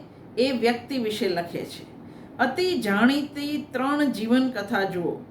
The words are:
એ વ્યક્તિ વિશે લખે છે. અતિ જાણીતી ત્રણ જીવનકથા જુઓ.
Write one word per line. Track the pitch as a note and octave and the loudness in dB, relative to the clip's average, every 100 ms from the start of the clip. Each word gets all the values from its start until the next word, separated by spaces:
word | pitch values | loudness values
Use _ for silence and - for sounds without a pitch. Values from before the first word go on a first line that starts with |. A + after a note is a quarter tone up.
| - - - - | -10 -18 -6 2
એ | C4+ | 2
વ્યક્તિ | A#3+ A#3 A#3+ - C4 | 4 4 2 0 -2
વિશે | A3 G#3 G3 | 0 0 0
લખે | E3+ E3+ - | 0 -2 -6
છે. | - - - - - - - - | -8 -12 -16 -16 -16 -16 -8 0
અતિ | B3 F4+ F#4 D4 | 2 4 2 2
જાણીતી | G#3 G3+ A#3+ C#4+ C4 C#4+ C#4+ D4 - | 2 4 4 4 -2 -6 -4 -4 -4
ત્રણ | B3 C4+ D4 | -4 0 2
જીવનકથા | C#4+ G#3 A3+ B3+ C4 G#3 G3+ G#3+ | 0 0 2 2 2 -2 -2 0
જુઓ. | F#3+ F3+ D#3 - - | 0 0 -2 -4 -10